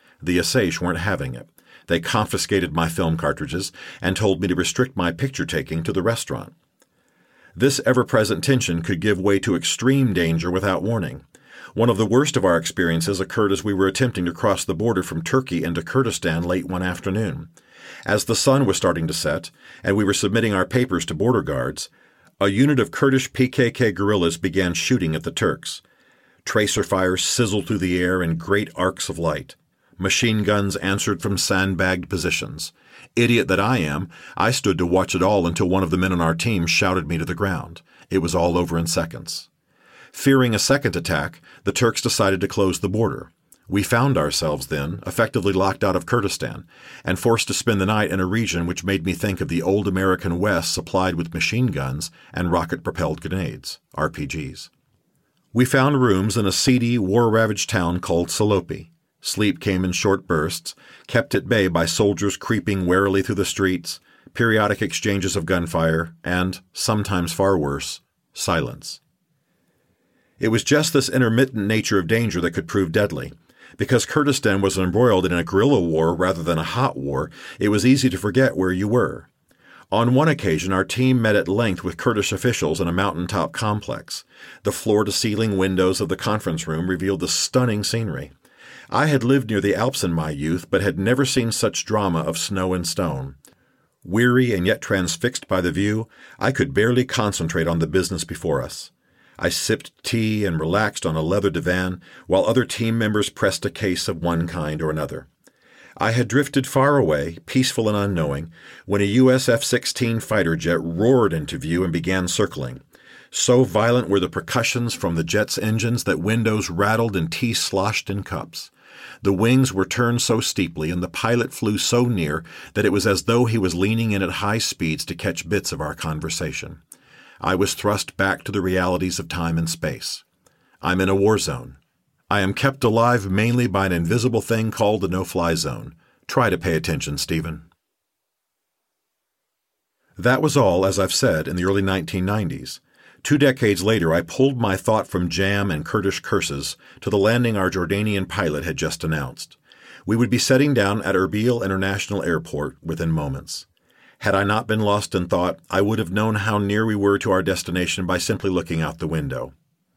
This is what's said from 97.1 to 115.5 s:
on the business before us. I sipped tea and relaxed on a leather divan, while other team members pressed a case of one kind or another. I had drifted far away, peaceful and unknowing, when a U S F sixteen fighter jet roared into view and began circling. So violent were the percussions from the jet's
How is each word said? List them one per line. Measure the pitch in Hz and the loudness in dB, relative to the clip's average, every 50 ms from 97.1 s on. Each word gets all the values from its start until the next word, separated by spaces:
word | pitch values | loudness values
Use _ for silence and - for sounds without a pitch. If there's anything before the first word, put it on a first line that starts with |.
| - 123 107 101 98 - 85 80 - 90 80 85 | 0 0 0 0 0 -2 -4 -2 -2 0 0 0
on | 82 82 | 0 0
the | 82 | 0
business | 73 80 92 85 - 101 80 - | 0 0 0 0 0 -4 -6 -6
before | - 78 - - 85 71 65 | -8 -10 -6 -4 -2 -2 -2
us. | 62 - - - - - _ _ _ _ _ _ _ _ _ | -4 -6 -12 -14 -16 -18 _ _ _ _ _ _ _ _ _
I | - 76 87 | -4 -2 -2
sipped | - - - - 113 - - - - _ - | -2 -2 0 0 -2 -2 -4 -10 -18 _ -6
tea | - 117 113 110 110 107 104 101 | -2 -2 0 0 0 0 0 0
and | 92 82 80 | 0 0 0
relaxed | 80 80 92 104 110 104 - - - | 0 0 2 2 0 0 -2 -4 -4
on | 87 78 | -4 -2
a | 80 | -2
leather | 78 82 95 101 98 95 | -2 0 0 0 0 0
divan, | 82 85 80 90 90 92 92 92 92 90 - - - - - - | 0 -2 0 0 0 0 0 -2 -4 -8 -12 -18 -20 -16 -4 0
while | 90 95 87 | 2 2 4
other | 104 120 127 117 | 4 2 2 2
team | - - - 117 113 113 | 0 -2 -2 -2 0 0
members | 117 110 107 104 104 101 - | 0 0 2 2 0 0 -2
pressed | - - 110 98 - - - | -2 0 0 0 0 0 -4
a | 101 | -6
case | - - 110 95 90 - - | -4 -2 -2 -2 -2 -2 -2
of | - 90 82 | -4 -4 -2
one | 85 85 85 82 82 | -2 0 0 0 -2
kind | 82 85 90 76 76 78 80 | -2 -4 -6 -4 -4 -4 -4
or | 82 76 | -4 -4
another. | 76 78 73 - - 73 73 _ _ _ _ _ _ _ _ _ _ - - - - - | -2 -4 -4 -6 -8 -10 -14 _ _ _ _ _ _ _ _ _ _ -20 -20 -14 -6 -2
I | 90 110 | -2 0
had | 113 123 120 101 | 2 0 0 2
drifted | 113 143 143 - - 139 127 - | 2 2 2 2 0 0 0 0
far | - 139 131 143 143 139 | 2 2 4 4 4 4
away, | 107 78 76 71 71 80 85 - - | 4 2 2 0 0 -4 -8 -12 -8
peaceful | - - 131 127 - - 117 110 107 | -2 0 0 0 2 0 0 0 2
and | 104 | 2
unknowing, | 101 101 101 95 85 78 71 69 73 82 82 - - - - - - - | 0 0 0 0 0 0 0 -2 -4 -6 -10 -14 -20 -20 -20 -20 -14 -6
when | - 101 101 | -2 0 0
a | 101 | 2
U | 101 107 127 127 127 | 2 4 6 6 6
S | 127 131 131 127 | 6 4 4 2
F | 117 113 - | 2 2 2
sixteen | - 127 120 - - - - 123 113 117 113 | 0 0 0 -2 -2 -4 -2 -2 0 0 -2
fighter | - - 110 104 82 82 82 | -2 0 0 0 2 2 0
jet | 80 80 85 85 73 | 0 0 0 0 0
roared | 80 85 82 87 107 123 135 123 110 92 | 0 -2 -2 2 4 4 6 6 4 4
into | 80 80 71 - 82 69 | 2 -2 -4 -6 -8 -6
view | 65 80 85 90 | -4 -2 0 0
and | 92 87 | 0 0
began | 80 85 80 92 95 95 90 87 | -2 -2 0 0 0 0 0 0
circling. | - - 104 - - - 65 62 65 - - _ _ - - - - - - _ | 0 0 0 -2 -2 -6 -10 -10 -10 -14 -18 _ _ -20 -20 -20 -20 -20 -18 _
So | - - - - 123 127 127 | -6 0 2 4 6 6 4
violent | 95 85 107 110 117 120 123 98 80 | 4 2 2 4 4 4 2 2 2
were | 98 98 | 2 2
the | 87 80 | 2 0
percussions | - 92 82 - - 123 117 - - 120 120 117 - | -4 -6 -6 -2 -2 0 0 0 -2 -2 -2 -4 -4
from | - - 87 85 | -4 -4 -2 -2
the | 82 82 | -2 -2
jet's | 82 - 104 104 - | 0 0 0 0 -2